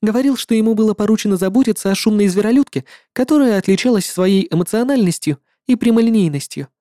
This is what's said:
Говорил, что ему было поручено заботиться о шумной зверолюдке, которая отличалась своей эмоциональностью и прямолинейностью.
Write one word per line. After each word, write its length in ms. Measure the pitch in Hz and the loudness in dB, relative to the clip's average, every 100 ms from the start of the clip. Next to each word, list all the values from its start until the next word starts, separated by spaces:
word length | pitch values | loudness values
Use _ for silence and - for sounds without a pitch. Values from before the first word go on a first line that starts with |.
Говорил, 360 | 214 220 269 262 | 0 0 0 -2
что 180 | - 220 | -2 0
ему 200 | 220 214 | 2 2
было 180 | 220 | 0
поручено 420 | 202 208 220 214 190 | 0 0 0 0 -2
заботиться 560 | 190 208 254 214 196 | 0 0 0 0 -2
о 40 | 196 | -2
шумной 320 | - 214 202 | 0 2 0
зверолюдке, 580 | 180 208 254 277 - - - _ | 0 2 2 0 -4 -10 -20 _
которая 460 | - 254 302 262 202 | -6 0 2 2 0
отличалась 480 | 185 190 254 220 175 | 0 0 2 0 -2
своей 420 | - 185 196 170 | -2 0 2 0
эмоциональностью 920 | 165 175 214 247 277 190 165 - 143 _ _ - | -2 -2 -2 -2 0 0 -2 -6 -8 _ _ -4
и 80 | 247 | 0
прямолинейностью. 920 | 240 226 226 220 180 143 - - 143 _ | 2 2 2 2 0 -2 -8 -12 -14 _